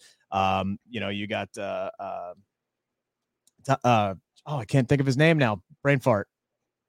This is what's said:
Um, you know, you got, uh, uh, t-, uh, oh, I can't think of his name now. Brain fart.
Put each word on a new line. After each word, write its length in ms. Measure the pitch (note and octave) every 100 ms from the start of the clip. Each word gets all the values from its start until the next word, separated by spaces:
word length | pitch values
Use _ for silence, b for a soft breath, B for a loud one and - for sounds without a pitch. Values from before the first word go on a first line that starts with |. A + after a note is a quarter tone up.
| b b _
Um, 480 | F#2+ F#2+ F#2+ F#2+ G2+ _
you 120 | A#2
know, 80 | G2
you 180 | G2+ G#2
got, 220 | G#2 G2+ A2
uh, 320 | G2 F#2 F#2+ -
uh, 360 | G2 F2+ F2 F#2 _ _ _ _ _ _ _ _ _ _ _ _
t-, 100 | - C3+
uh, 320 | B2 A2+ G2+ F#2 _ _
oh, 140 | D3 D3
I 60 | G#2+
can't 200 | C#3 A#2+
think 140 | C#3
of 60 | C3+
his 100 | B2+
name 220 | D#3+ D#3+
now. 240 | A#2+ G2+ - _
Brain 160 | C#3+ C#3+
fart. 300 | C3 G#2 - _ _ _ _ _